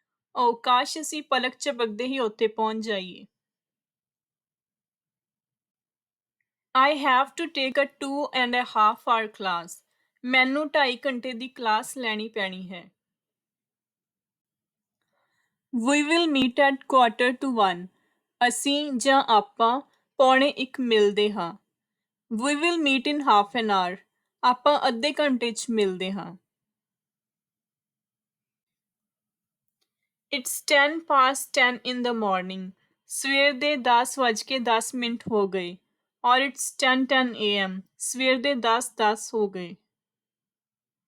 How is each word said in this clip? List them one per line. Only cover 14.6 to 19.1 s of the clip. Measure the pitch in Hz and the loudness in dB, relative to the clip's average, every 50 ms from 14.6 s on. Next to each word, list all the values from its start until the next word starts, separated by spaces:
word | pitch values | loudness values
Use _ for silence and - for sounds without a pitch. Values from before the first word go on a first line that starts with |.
| _ _ _ _ _ _ _ _ _ _ _ _ _ _ _ _ _ _ _ _ _ _ - | _ _ _ _ _ _ _ _ _ _ _ _ _ _ _ _ _ _ _ _ _ _ -6
We | 233 220 262 285 294 294 | -2 0 2 2 2 2
will | 294 330 339 349 320 | 2 2 2 2 2
meet | 285 269 254 247 247 294 277 | 2 2 0 0 2 4 4
at | 277 277 269 - - 277 | 4 2 0 -4 0 4
quarter | 262 247 226 220 - 247 254 254 | 4 4 4 2 0 0 0 0
to | - 285 269 247 | -2 -4 -2 0
one। | 226 202 185 175 175 180 185 _ _ _ _ _ _ _ _ _ _ 240 | 2 2 2 0 -4 -10 -16 _ _ _ _ _ _ _ _ _ _ 0
ਅਸੀਂ | 240 233 - - 285 285 294 302 294 269 | 0 0 -2 -2 -2 -2 -2 -2 -4 -6
ਜਾਂ | 226 - 277 | -2 2 4